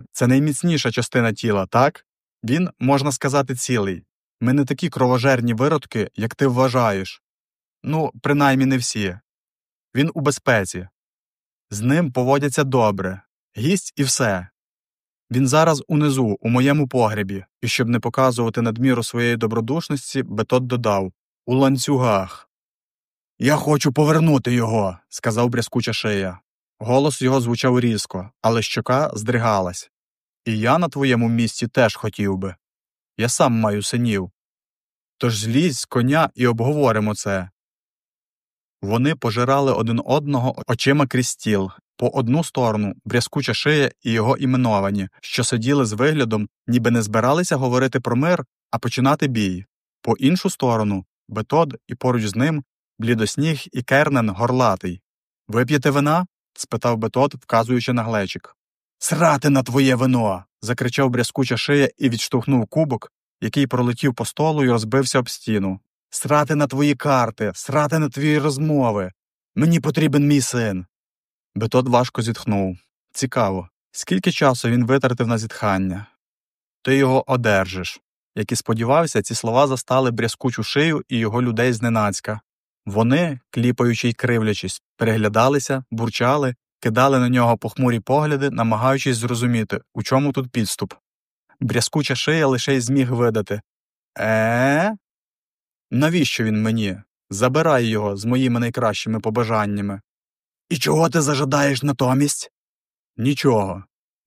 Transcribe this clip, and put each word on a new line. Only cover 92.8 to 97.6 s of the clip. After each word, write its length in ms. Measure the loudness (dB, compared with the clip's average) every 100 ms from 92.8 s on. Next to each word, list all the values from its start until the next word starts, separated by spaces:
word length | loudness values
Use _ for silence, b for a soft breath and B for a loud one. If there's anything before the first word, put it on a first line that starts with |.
зміг 320 | 2 0 0
видати: 480 | 2 0 0 -4 -6 -8 _ _ _ _ -6
«Е? 800 | -2 0 0 2 2 2 0 -4 _ _ _ _ _ _ _ _ _
Навіщо 520 | 0 2 2 0 0
він 180 | -2 0
мені? 360 | 0 0 -2 -6 -14 _ _
Забирай 560 | -2 0 2